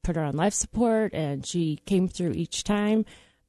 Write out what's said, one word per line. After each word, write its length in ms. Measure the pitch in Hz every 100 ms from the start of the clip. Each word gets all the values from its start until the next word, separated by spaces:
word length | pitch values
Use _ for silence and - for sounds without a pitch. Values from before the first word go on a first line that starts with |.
put 140 | - 165
her 60 |
on 120 | 151 147
life 180 | 190
support, 600 | - - 220 233 220 214
and 320 | - 151 139 -
she 320 | 175 160 151 -
came 240 | 190 185
through 240 | - 175
each 320 | 127 170 - -
time. 400 | 208 208 220 214 - - _